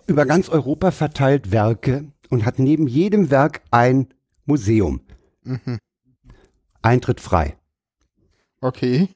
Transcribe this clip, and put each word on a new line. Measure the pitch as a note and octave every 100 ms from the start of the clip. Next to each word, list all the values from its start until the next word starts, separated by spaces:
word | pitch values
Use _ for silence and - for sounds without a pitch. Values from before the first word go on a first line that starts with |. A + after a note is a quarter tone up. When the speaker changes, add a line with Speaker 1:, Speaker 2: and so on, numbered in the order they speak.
| -
Speaker 1:
über | D3 C#3
ganz | D#3+ F#3+
Europa | E3 B2 D#3 F#3+
verteilt | - D3+ - C3+ C#3 F#2+
Werke | G#2+ G#2+ A2 - C3 D3 - -
und | B2+ G#2+
hat | B2
neben | C3 D3+ D3+
jedem | B2 G3 G#3+ E3
Werk | C#3 D3+ - _
ein | A#2+ B2 C3 B2+ _ _ _ -
Museum. | D3 G2+ A2 F2+ C2 - - _ _
Speaker 2:
Mhm. | - B2+ - A#2 - _ _ _ - - _ _ _ _
Speaker 1:
Eintritt | A2+ B2 - -
frei. | - F2+ D2+ - _ _ _ _ _ _ _ _ _ _
Speaker 2:
Okay. | C3 - B2+ B2+ F#3+